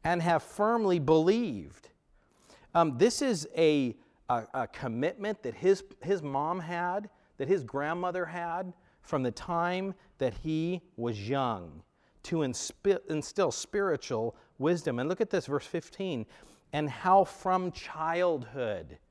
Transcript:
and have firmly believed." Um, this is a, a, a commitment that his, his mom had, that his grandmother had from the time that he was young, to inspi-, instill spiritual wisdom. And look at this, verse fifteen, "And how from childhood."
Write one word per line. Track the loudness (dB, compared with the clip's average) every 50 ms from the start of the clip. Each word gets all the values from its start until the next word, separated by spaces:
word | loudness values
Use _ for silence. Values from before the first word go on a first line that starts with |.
| 0
and | 0 0 2 2
have | 2 2 2
firmly | 0 -2 -2 0 2 2 2 2 4 4 2
believed." | 4 4 6 6 6 8 6 4 4 2 -2 -4 -6 -8 -12 -16 -20 _ -20 _ _ _ _ _ _ _ _ _ _ _ _ -20 -20 -20 _ _
Um, | 4 4 4 4 4
this | 4 4 4 2 2
is | 2 0 0 -2 -6 0
a, | 4 6 6 6 6 2 0 -2 -6 -14 _ _ _ _ -2
a, | -2 -2 -2 -4 -4
a | -4 -4
commitment | -4 -6 -8 -6 -4 -2 0 -2 -2 -2 -4 -6 -6 -6 -6
that | -6 -10 -8
his, | 0 4 4 4 4 0 -18 -20 _ -2
his | -2 -2 -2
mom | -2 -4 -4 -2 -2 -2 -2 -4
had, | -4 -6 -4 -4 -2 -2 -2 -4 -6 -8 _ _ _ _ _
that | _ 0
his | 0 0 0 0
grandmother | -4 -4 -4 -2 -2 -2 -2 -2 -4 -2 -4 -6
had | -6 -6 -8 -8 -6 -6 -6 -8 -8 -12 _ _ _ _ _
from | _ -4 -2 0 0
the | -2
time | -4 -6 -6 -2 -2 0 0 0 0 -2 -4 -6 -8 _ _ _ _ _
that | -2 -2 -2
he | -4 -4 -2 -2 0 0 -2 -2 -4 _ _ _
was | -6 -4 -4 -4 -4 -4
young, | -2 0 0 0 0 -2 -4 -6 -12 -16 -18 -20 _ _ _ _ _ _ _
to | _ -4 -2
inspi-, | 0 0 -2 -2 -6 -8 -10 -12 _ _ 0 0 0 0 -4
instill | -4 -4 -4 -4 0 0 0 0
spiritual | 0 -4 -10 -4 -2 -2 0 0 0 -2 -2 -4 -4 -2 -2 -4 -6 -10 -20 _ _ _
wisdom. | 0 2 2 2 0 -2 -2 0
And | -2 -2
look | 0 -2
at | -2 0
this, | 0 -4 -2
verse | 0 -4 -4 -4
fifteen, | -4 -6 -6 -6 -8 -10 -8 -6 -4 -4 -4 -6 _ -14 -20 -20 -20 -20 _ _ _
"And | -4 -2 -2
how | -2 -4 -2 4 6 8 8 6
from | 4 -2 -6 -2 0 0 0 0 -2
childhood." | -6 -8 -14 -14 -8 -6 -4 -2 0 2 2 2 2 0 -4 -8 -6 -4 -4 -2 -2 -4 -6 -12 -18 -20 _ _